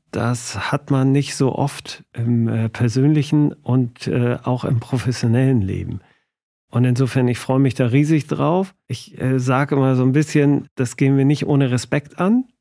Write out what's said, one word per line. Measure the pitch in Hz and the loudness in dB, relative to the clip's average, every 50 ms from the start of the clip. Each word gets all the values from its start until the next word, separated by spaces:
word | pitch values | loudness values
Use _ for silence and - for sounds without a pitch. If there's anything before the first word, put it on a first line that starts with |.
| _ _ - | _ _ -6
Das | - 104 117 123 120 - - - 104 - - | -4 -2 -2 -2 -4 -6 -10 -10 -8 -8 -6
hat | - 147 - - | -6 -6 -4 -2
man | 139 135 131 135 135 | 0 0 2 2 2
nicht | 143 139 139 - | 2 0 -2 -2
so | - 139 127 - | -2 -2 0 0
oft | - 135 143 - - - - - - - _ - | 0 -4 -4 -4 -8 -14 -16 -16 -18 -18 _ -8
im, | - 117 117 120 117 117 113 | -4 -2 0 0 2 0 0
äh, | 113 113 113 113 | 0 -2 -2 -4
persönlichen | - - 123 120 104 131 131 147 156 151 139 - 156 151 147 147 - | -2 -2 -2 0 0 2 2 2 2 2 0 0 0 2 2 0 -2
und, | _ - - 123 131 127 117 120 - - | _ -6 -2 0 0 0 -2 -6 -10 -6
äh, | - - 127 120 120 120 - - | -4 -2 0 0 0 -2 -2 -2
auch | 127 127 127 - | -4 -4 -2 -2
im | - 139 113 | -2 -2 -2
professionellen | - - - 123 - 123 120 - - 120 113 123 131 135 135 117 | -4 -4 -4 -4 -2 -4 -4 -2 0 0 2 2 2 2 2 0
Leben. | 98 95 95 90 90 87 87 98 _ _ _ _ _ _ _ _ _ _ _ _ _ _ | 0 -2 -4 -6 -6 -8 -10 -12 _ _ _ _ _ _ _ _ _ _ _ _ _ _
Und | - 120 123 | -2 0 2
insofern, | 123 123 117 135 120 - 135 123 123 | 2 2 0 0 0 0 0 0 0
ich | 120 - | 0 -2
freue | - - 131 131 | -2 -2 0 2
mich | 139 131 - | 2 2 2
da | - 131 | 0 0
riesig | 117 113 143 151 147 160 151 139 | 2 2 2 2 4 2 0 0
drauf. | - - 147 143 151 170 185 190 190 _ _ _ | -2 -4 -2 0 0 0 0 -2 -4 _ _ _
Ich, | - 131 - - - - - | -12 -12 -12 -12 -16 -12 -6
äh, | - 131 131 131 | -4 -2 0 0
sage | 123 127 127 131 147 139 151 | 0 0 2 0 2 0 2
immer | 139 131 135 131 | 2 2 2 2
so | 127 127 | 2 2
ein | 131 127 | 2 2
bisschen, | 151 151 - - 151 143 143 143 - - - _ | 2 0 0 2 2 2 4 2 0 -2 -6 _
das | - 131 120 - | -6 -6 -4 -2
gehen | - 139 135 139 135 | 0 2 2 2 4
wir | 135 | 4
nicht | 139 151 143 - | 2 2 0 0
ohne | - 147 139 139 127 | 0 2 2 2 2
Respekt | 123 120 - - - 143 - - - - | 0 -2 -2 -2 -4 -4 -4 -6 -8 -4
an, | 180 190 226 247 254 _ _ _ | 0 0 2 0 0 _ _ _